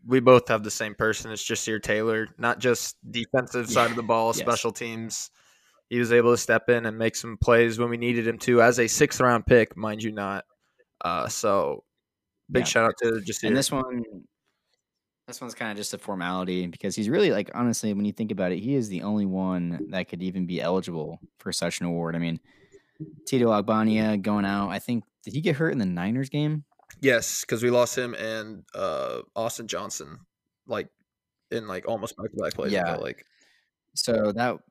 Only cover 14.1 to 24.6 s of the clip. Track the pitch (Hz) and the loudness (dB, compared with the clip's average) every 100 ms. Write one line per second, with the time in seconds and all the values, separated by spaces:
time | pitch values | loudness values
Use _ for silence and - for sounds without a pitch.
14.1 | 104 - _ _ _ _ _ _ _ _ | -12 -20 _ _ _ _ _ _ _ _
15.1 | _ - 123 123 110 117 104 101 98 - | _ -20 -14 -14 -8 -6 -6 -8 -8 -8
16.1 | 95 87 92 90 90 90 - 101 92 104 | -6 -4 -2 -2 -2 -4 -6 -6 -4 0
17.1 | 165 196 104 98 - 120 117 110 101 104 | 2 2 2 -2 -2 0 0 -2 -2 -2
18.1 | 101 110 98 90 92 110 139 107 90 101 | -4 -4 -2 -2 -2 -2 -2 -2 -4 -2
19.1 | 107 98 95 92 92 87 85 - 95 90 | -2 0 -2 -2 -2 -4 -6 -6 -6 -6
20.1 | 87 92 92 87 87 80 92 90 85 78 | -6 -6 -4 -4 -2 -2 -2 -2 -6 -8
21.1 | 82 - _ - - 85 - 87 85 82 | -10 -18 _ -8 -4 -4 -4 -4 -2 -2
22.1 | 85 85 82 - _ _ - _ - 156 | -2 -4 -6 -10 _ _ -20 _ -18 -18
23.1 | - - 131 117 104 98 110 110 110 110 | -16 -4 2 4 4 2 2 4 2 2
24.1 | 107 98 104 98 101 | 0 0 0 0 -2